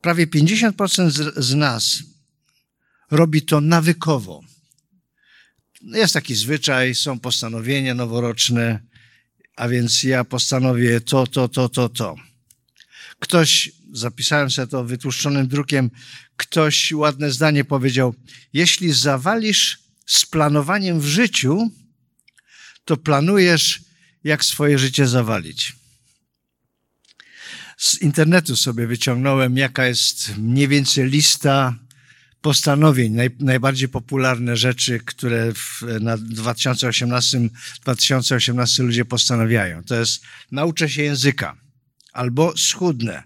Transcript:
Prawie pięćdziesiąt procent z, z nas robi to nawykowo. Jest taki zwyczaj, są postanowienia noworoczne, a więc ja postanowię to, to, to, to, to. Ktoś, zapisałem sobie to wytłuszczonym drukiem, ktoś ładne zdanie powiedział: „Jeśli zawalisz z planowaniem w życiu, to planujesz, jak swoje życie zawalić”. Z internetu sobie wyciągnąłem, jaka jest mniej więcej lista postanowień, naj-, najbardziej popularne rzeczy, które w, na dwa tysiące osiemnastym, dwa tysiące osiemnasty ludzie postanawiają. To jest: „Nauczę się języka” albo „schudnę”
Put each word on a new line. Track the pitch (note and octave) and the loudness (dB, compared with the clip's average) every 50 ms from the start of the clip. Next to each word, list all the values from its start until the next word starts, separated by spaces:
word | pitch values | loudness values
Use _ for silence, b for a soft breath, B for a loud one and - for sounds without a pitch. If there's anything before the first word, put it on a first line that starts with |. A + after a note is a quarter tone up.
Prawie | - F3 F3 E3 E3+ | 0 0 2 2 2
pięćdziesiąt | D#3+ - D#3 D3 E3 G#3 A3 A#3 A3 G3 | 2 4 4 4 4 4 4 2 2 2
procent | - G3+ F#3 - - F3+ E3 C#3 | 0 -2 0 2 2 2 2 2
z, | C#3 D3+ D3+ - C#3+ C3+ | 2 -4 -4 -4 -4 -2
z | B2 C3+ | 0 2
nas | D3 D3+ C#3+ A#2 A2+ G#2 - - - - - _ _ _ _ _ _ _ _ _ _ _ _ _ _ _ _ _ _ _ _ | 2 2 2 0 0 -2 -2 -4 -4 -8 -14 _ _ _ _ _ _ _ _ _ _ _ _ _ _ _ _ _ _ _ _
robi | D3+ D3+ E3 D#3+ D3+ D#3 D3 | 2 2 2 4 2 0 0
to | - D#3+ D3+ | 2 0 2
nawykowo. | D3 D#3 E3+ E3+ D#3+ E3+ E3 E3 - E3 D#3 C3 G#2 F#2 E2 C#2+ - - _ _ _ _ _ _ _ _ _ _ _ _ _ b b b b b b b b b b _ _ _ - | 4 4 2 2 2 2 0 0 0 -2 -2 -2 -2 -8 -16 -18 -20 -20 _ _ _ _ _ _ _ _ _ _ _ _ _ b b b b b b b b b b _ _ _ -20
Jest | - - A3 A3 F3 - | -8 -2 0 0 2 2
taki | D#3+ - - B2+ | -2 -2 -2 -4
zwyczaj, | G#2 G#2+ A#2+ D3+ C#3+ - - C#3 B2+ B2+ B2+ B2 | -4 -2 -2 -4 -2 -2 0 0 2 2 0 0
są | - - D3+ C3 A#2+ | -2 -4 -4 -6 -6
postanowienia | - B2 A#2+ - - A2+ A2+ A2+ A2 A#2+ C#3 C#3 C3+ C3 B2 | -6 -6 -4 -4 -6 -6 -8 -6 -4 -2 -2 -2 0 -2 -2
noworoczne, | B2 B2 A#2 A2+ A#2+ A#2+ A#2+ A2+ A#2 - - B2 A#2+ A#2 A#2 A2+ G#2 - b b b b b b b b b b _ _ _ _ | -2 -4 -2 -2 -2 -2 -2 -2 -2 -2 0 2 2 2 0 -2 -2 -6 b b b b b b b b b b _ _ _ _
a | - A#2 A#2+ | -8 -4 -2
więc | B2 B2 A#2+ A#2 - - - | 0 0 0 0 0 0 0
ja | C3 C3 B2+ B2 | 2 0 0 0
postanowię | - B2+ B2 - - C#3 C3 B2+ C3 B2+ A#2+ B2 A#2+ A#2 A#2 | -2 -4 -4 -4 -2 0 0 2 2 2 2 2 2 2 0
to, | A#2 - - C3+ B2+ | 0 0 0 0 0
to, | B2 - C#3+ B2+ A#2+ | 0 0 -2 -2 -2
to, | - C#3 B2+ A#2 | 0 -2 -2 -2
to, | - - B2 A#2 | 0 -2 -2 -2
to. | - - A#2 F#2+ D#2+ - - _ _ _ _ _ _ _ _ _ _ B B B B B B B B B | -2 -6 -8 -8 -8 -12 -18 _ _ _ _ _ _ _ _ _ _ B B B B B B B B B
Ktoś, | - - - F3 D#3+ C#3+ - - - - - _ _ - C#3+ | -8 0 2 4 4 4 4 2 0 -2 -8 _ _ -18 -12
zapisałem | B2 A2 A#2+ - - - - D#3 D3 C#3+ C3 | -8 -8 -8 -8 -4 -2 0 0 0 0 0
sobie | A#2+ - C3 | -2 -4 -4
to | G#2+ - C3 B2 | -4 -4 -6 -4
wytłuszczonym | A#2 B2+ A#2+ - C#3+ B2 - - D3 C#3+ C#3 C3+ B2+ | -4 -8 -6 -6 -6 -6 -4 -2 0 0 0 0 0
drukiem, | C3 C#3+ C#3+ - D3 C#3 B2+ A#2+ B B B B B B B B B | -2 -4 -2 0 0 0 0 0 B B B B B B B B B
ktoś | _ - _ - E3 D#3 D3+ D3 - - - E3 | _ -12 _ 0 2 2 2 2 0 -2 -2 -2
ładne | D3+ D3+ D3+ C#3 C3 D3 D3 | 0 0 0 0 0 -4 -4
zdanie | C3 B2 D#3+ D#3 D3+ C#3+ C3+ | -2 2 2 2 4 2 0
powiedział: | - D3 C3+ B2 C3+ B2 C3 C3 B2 A#2 _ _ B B B B B B | 0 -2 0 0 0 2 2 0 0 0 _ _ B B B B B B
„Jeśli | C#3+ F3 F3 - - F#3 E3+ D3 | 0 2 2 2 0 0 0 0
zawalisz | B2 A#2+ D3 C#3 C3 B2 F3+ G#3+ A3+ A3 G#3+ G#3 - - - - - _ _ _ _ _ | 2 2 0 0 0 0 -2 -2 0 0 0 0 0 0 -2 -4 -8 _ _ _ _ _
z | - - - - | -2 0 0 0
planowaniem | - - D#3+ D3+ D3 D3 D3+ C#3+ C#3 F#3+ G#3 G3 F#3 F3 D#3+ | 0 0 0 2 4 2 2 2 0 -2 -2 0 -2 -2 -2
w | C#3+ | -2
życiu, | C#3+ C#3+ F#3 A#3+ - - - - B2+ D3+ G3 A3+ A3+ - - - _ _ _ _ _ _ _ _ _ _ B B B B B B B B B B | 0 2 2 2 2 0 0 0 2 2 2 0 -2 -4 -8 -20 _ _ _ _ _ _ _ _ _ _ B B B B B B B B B B
to | - E3 | -2 -2
planujesz, | - - D#3 D3 C#3 D3 E3+ G3+ G3+ F#3 F3 E3+ D#3 - - - - b b b b b b b b b | -2 2 2 2 2 2 2 4 4 4 4 4 2 2 0 -2 -6 b b b b b b b b b
jak | C#3+ D#3 D3 - | -2 -2 0 0
swoje | - - - D3 D3 D3 C3+ | -4 -2 0 2 2 2 2
życie | C3 C3+ B2+ - C#3 | 2 0 2 2 2
zawalić”. | B2+ A#2+ B2+ A#2 G#2+ A2 G2+ E2+ D#2+ D2+ - - - - _ _ _ _ _ _ _ _ _ _ _ _ _ _ _ _ _ _ _ _ _ _ _ _ _ _ _ _ B B B B B B B B B B B B B | 2 2 2 0 0 -2 -4 -6 -8 -8 -8 -8 -8 -10 _ _ _ _ _ _ _ _ _ _ _ _ _ _ _ _ _ _ _ _ _ _ _ _ _ _ _ _ B B B B B B B B B B B B B
Z | - - - - - | -2 -2 0 2 0
internetu | D3+ C#3+ - D#3 D#3 F3 F#3 E3 E3+ D#3 | 0 4 4 4 6 4 4 2 2 -2
sobie | - - C3+ A#2 A#2 A#2 | -2 0 -2 -2 -2 -2
wyciągnąłem, | A2+ A#2+ A#2 - - B2 B2 C3 C#3 C3+ C3+ C3 B2+ B2 | -2 -2 -2 -2 -2 0 0 0 0 2 2 2 2 2
jaka | C3 C#3 C3 C3 - C3 | 0 0 0 0 0 0
jest | B2 A#2+ A#2 - - - - - - G2+ | 0 0 0 -2 -2 -2 -4 -8 -8 -6
mniej | G2+ G#2+ A2+ B2 C3+ C#3+ C3+ | -4 -2 0 2 2 2 4
więcej | C#3 C#3+ C#3 C3 - C#3 C3 C3 | 2 2 2 2 0 0 0 2
lista | C3+ D3 C#3+ - - - - D3 C3+ C#3 C3+ B2+ B2 A2+ - b b b b b b b b b b b | 2 2 2 2 2 2 2 2 2 2 2 0 -2 -6 -12 b b b b b b b b b b b
postanowień, | _ D3+ C#3 - - D#3 C#3 C#3+ D#3 D#3 C#3+ B2+ A#2+ A2+ G#2+ | _ 0 0 0 2 2 2 4 6 4 6 4 2 0 2
naj-, | A2+ A#2+ B2+ A#2+ - | 0 0 0 -2 -2
najbardziej | C#3 D3+ C3 C3 A#2 C3+ C3+ C3 C3+ B2+ | 0 0 2 2 2 0 0 0 -4 -4
popularne | - C3 A2+ - C#3 C3+ C3 C3 B2+ A#2 B2 A#2+ A#2+ | -4 -8 -8 -4 -4 0 0 0 0 0 -2 -4 -2
rzeczy, | A#2 A2+ B2+ B2 B2 - - B2 A#2 - | 0 0 0 0 0 -2 -2 -4 -4 -6
które | - - - - B2 A#2 A#2 A2+ A#2 A2 | -10 -12 -6 -4 -2 -2 0 -2 -2 -4
w, | - - - - - A#2 A#2 A2+ A2 | -6 -10 -10 -10 -10 -8 -6 -6 -4
na | A2 A#2 A#2 | -2 -2 -2
dwa | A2 A2 A2+ A2+ A2 A2 A#2+ A#2+ | -2 -4 -10 -10 -6 -4 -4 -2
tysiące | - - C3 B2+ A#2+ - B2+ | -2 -2 -2 -2 -2 -2 -2
osiemnastym, | A2+ - B2 A#2+ B2 B2 A#2+ - - B2+ A#2+ A2+ A#2 B B B B B _ | -2 0 -2 0 0 0 0 0 0 0 0 -2 -2 B B B B B _
dwa | C3+ B2+ | -4 -2
tysiące | G#2+ - - C#3 C3 B2 - C#3 | 0 0 0 0 0 0 0 0
osiemnasty | A#2+ - - A#2+ B2 B2 A#2 - - C3 | 0 0 0 0 0 0 0 0 0 0
ludzie | B2 A#2 A#2+ A#2+ | 0 0 0 -2
postanawiają. | A#2 B2 A#2 - - B2+ A2+ A2+ A2 A#2 A2+ G2 F2+ E2+ E2 E2+ | -2 -2 -2 0 0 2 0 2 2 2 2 0 -2 -4 -10 -8
To | - B2 | -6 -2
jest: | A#2 A#2 A2 - - B B B B B B | -2 -2 -2 -4 -6 B B B B B B
„Nauczę | - C3+ D3 E3+ D#3+ - E3+ D3 | -6 -4 -4 -2 -2 -2 -4 -4
się | B2+ C#3+ D3 | -2 -2 -2
języka” | D3 C#3+ C3 B2 C#3+ B2+ - G#2+ D#2 C#2 - _ _ _ _ _ _ _ _ _ _ _ | -2 -2 2 2 2 2 2 -6 -8 -10 -14 _ _ _ _ _ _ _ _ _ _ _
albo | - B2 B2 A#2+ C3+ D#3+ F3 - | -6 -4 -4 0 2 2 2 2
„schudnę” | - - - - - F#3 F3+ D#3 A#2+ A#2 A2+ F2 C#2 - | 0 -2 -2 -2 0 0 -2 -2 -2 -4 -6 -6 -8 -14